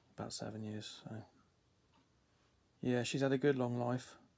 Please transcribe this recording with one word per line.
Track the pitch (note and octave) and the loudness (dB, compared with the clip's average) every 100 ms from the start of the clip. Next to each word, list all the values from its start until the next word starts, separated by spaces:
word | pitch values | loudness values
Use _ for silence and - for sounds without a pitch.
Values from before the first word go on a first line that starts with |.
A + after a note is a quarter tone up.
| _ - | _ -10
about | A2+ | -8
seven | - A2 A2 | -6 -6 -6
years, | G#2+ G#2+ G#2 - | -6 -8 -10 -12
so. | - A2 G#2 _ _ _ _ _ _ _ _ _ _ _ _ _ _ _ | -10 -12 -12 _ _ _ _ _ _ _ _ _ _ _ _ _ _ _
Yeah, | C3 B2 | 0 2
she's | A#2 C#3 | 2 2
had | C3+ | 4
a | C3+ | 4
good | D3 C3+ | 4 4
long | B2 A#2+ | 2 2
life. | A#2+ B2+ - - - | 2 0 -2 -16 -20